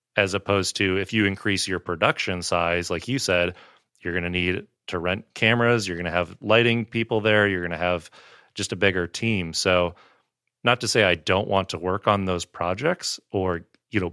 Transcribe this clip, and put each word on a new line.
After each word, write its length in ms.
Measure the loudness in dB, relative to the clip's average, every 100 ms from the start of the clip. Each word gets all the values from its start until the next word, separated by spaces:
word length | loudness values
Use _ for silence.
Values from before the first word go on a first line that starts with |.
| _ 0
as 180 | 0
opposed 420 | 0 0 0 0 0
to 200 | 0 0
if 160 | -2
you 140 | 0 0
increase 420 | 0 -2 -2 -2
your 100 | -4
production 600 | -4 0 0 0 -4 -4
size, 480 | -2 0 0 0 -2
like 180 | -4 -4
you 100 | -4
said, 360 | 0 0 0 -4 -14 _ _ _
you're 140 | -6
gonna 160 | -4 -4
need 360 | -2 -2 -2 -6 _ -10
to 100 | -6
rent 280 | -4 -4 -6
cameras, 520 | 0 2 4 4 2 0
you're 120 | -4
gonna 120 | -4
have 260 | -2 -2 -4
lighting 460 | 2 4 4 2 -2
people 340 | -4 -2 0
there, 260 | 2 4 4
you're 160 | 0
gonna 140 | -4 -4
have 340 | -2 -2 -4 -20 -20 -20 _
just 180 | -8 -8
a 40 | 0
bigger 300 | 2 2 -2
team. 460 | -4 -2 -2 -2
So 420 | -2 2 2 2 -4 -18 _ _ _ _ _
not 160 | 0 0
to 80 | 2
say 160 | 2
I 100 | 4
don't 340 | 2 2 0 2
want 220 | 0 -2
to 80 | -4
work 280 | -4 -2 0
on 160 | 2
those 200 | 2 -2 -4
projects 720 | -6 -4 -2 -2 -2 -6 -10 _
or, 320 | -2 -2 -2 -6 _ _
you 80 | -4
know, 120 | -4